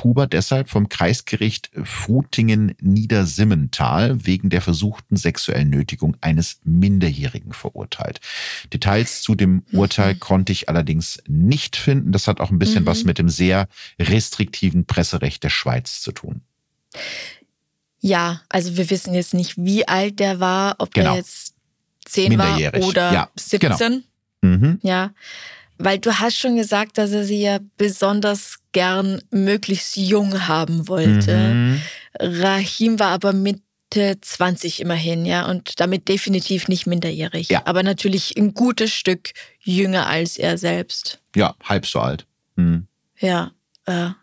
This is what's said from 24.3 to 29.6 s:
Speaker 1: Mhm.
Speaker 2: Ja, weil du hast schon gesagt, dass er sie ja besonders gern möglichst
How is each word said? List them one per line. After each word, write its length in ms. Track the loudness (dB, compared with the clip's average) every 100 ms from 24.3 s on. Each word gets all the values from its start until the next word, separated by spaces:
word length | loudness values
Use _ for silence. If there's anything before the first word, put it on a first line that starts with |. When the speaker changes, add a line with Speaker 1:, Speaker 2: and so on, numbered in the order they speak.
| 0
Speaker 1:
Mhm. 380 | 4 4 4 2
Speaker 2:
Ja, 300 | 0 -2 -4 _ -20 -18 -18 -20 _ -4
weil 220 | -2 0
du 200 | 0 0
hast 180 | -2 -2
schon 180 | 0 0
gesagt, 420 | 0 -2 -2 -2
dass 140 | -2
er 140 | -2 -2
sie 160 | 0
ja 180 | 0 -2 -6 -2
besonders 800 | -2 0 0 2 0 -2 -6 -12 _
gern 500 | 0 0 0 -2 -4 -4
möglichst 680 | 0 2 0